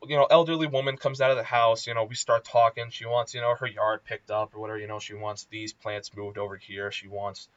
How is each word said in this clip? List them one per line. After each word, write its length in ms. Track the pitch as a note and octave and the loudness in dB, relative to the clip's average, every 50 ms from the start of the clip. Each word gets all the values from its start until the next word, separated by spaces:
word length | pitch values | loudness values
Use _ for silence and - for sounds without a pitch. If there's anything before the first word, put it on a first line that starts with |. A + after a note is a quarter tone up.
| - | -6
you 100 | C3+ D3 | 0 4
know, 100 | C#3+ C#3 - | 4 6 8
elderly 360 | D#3 E3 E3+ D#3 E3 D#3+ D#3+ | 8 8 6 6 2 -2 -2
woman 300 | D3+ C3 C3 C3+ C#3 C3+ | 0 0 0 0 0 -2
comes 240 | C3+ - C#3 C3+ C3 | -2 -4 -4 0 2
out 100 | C3+ C3 | 4 4
of 60 | C3+ | 4
the 80 | B2 A2+ | 2 0
house, 420 | - B2 A#2+ A#2 A2+ A2+ A2+ - | 0 2 4 6 4 4 2 -2
you 80 | A#2+ A#2 | -4 -2
know, 100 | A2+ A2+ | -2 -2
we 100 | G#2+ B2 | -2 -4
start 300 | - - - A#2+ A2+ - | -4 0 2 2 2 2
talking. 460 | - - A#2+ A#2 A2+ - A#2+ A#2 A#2 | 2 4 6 6 6 4 0 -8 -8
She 160 | - - A#2 | -10 -10 -6
wants, 280 | A2+ A#2+ A#2+ A#2 - - | -2 0 0 0 -2 -4
you 60 | B2 | -2
know, 140 | A#2+ A#2+ A#2+ | 0 0 0
her 120 | - C3 | 0 -2
yard 380 | B2 A2 - G#2+ G#2+ A2 G#2 - | -6 -2 0 0 0 0 -2 -4
picked 260 | - A2+ G#2 _ - | -10 -10 -10 _ -4
up 240 | G#2 G#2+ G#2+ G#2+ - | -2 -2 -2 -4 -6
or 60 | G#2+ | -10
whatever, 180 | A2 G#2+ A2 G#2+ | -8 -8 -6 -8
you 100 | G#2+ G#2 | -8 -8
know, 120 | G#2+ G#2+ | -8 -8
she 140 | - - G#2 | -10 -10 -10
wants 300 | G#2 G#2+ G#2 G#2 G#2 - - | -8 -8 -8 -8 -8 -12 -14
these 220 | G#2+ A2 A2 G#2+ | -12 -10 -10 -10
plants 420 | - _ - G#2+ G#2 G#2 - - - | -12 _ -8 -6 -6 -6 -8 -10 -12
moved 220 | G#2 G#2 G2+ G2+ G2+ | -10 -10 -8 -6 -6
over 180 | G2+ G2+ G2 | -6 -6 -8
here. 340 | F#2+ - - F#2+ G2 G2+ G2+ | -12 -14 -14 -10 -8 -8 -6
She 180 | G2 - - G2 | -8 -8 -10 -10
wants, 400 | G2+ G2+ G2+ G2+ F#2+ - - - _ | -10 -8 -6 -8 -8 -10 -18 -20 _